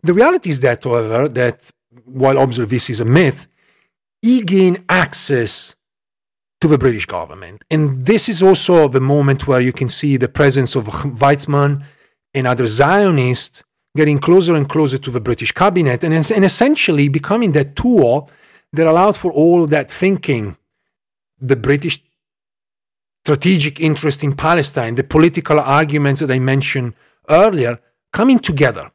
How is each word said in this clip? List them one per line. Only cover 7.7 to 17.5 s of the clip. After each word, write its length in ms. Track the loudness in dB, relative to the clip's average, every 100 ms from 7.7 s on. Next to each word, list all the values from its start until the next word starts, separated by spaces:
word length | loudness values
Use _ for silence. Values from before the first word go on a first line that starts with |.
And 360 | -2 -2 -2 0
this 220 | 0 0
is 140 | 2
also 460 | 4 4 4 4 4
the 120 | 2
moment 460 | 0 2 2 0 0
where 140 | 0
you 120 | 0
can 160 | -2 -6
see 280 | -4 -2 0
the 120 | -2
presence 460 | 0 0 2 -2
of 120 | -4 -6
Weizmann 1000 | -8 -8 -2 0 0 0 0 0 -2 -8 _ _ _ _
and 120 | -4 -2
other 200 | 0 -2
Zionists 960 | 2 2 4 2 2 0 -2 -6 -16 _ _ _
getting 240 | -2 0 0
closer 360 | 4 2 4
and 140 | 0 -2
closer 300 | 0 -2 -2
to 120 | -6
the 100 | -6
British 320 | -4 -4 -4
cabinet 520 | 0 0 2 0 0
and, 100 | -2
and 300 | -2 0 2
essentially 640 | 2 2 2 2 0 0 0
becoming 440 | -2 -2 -2 0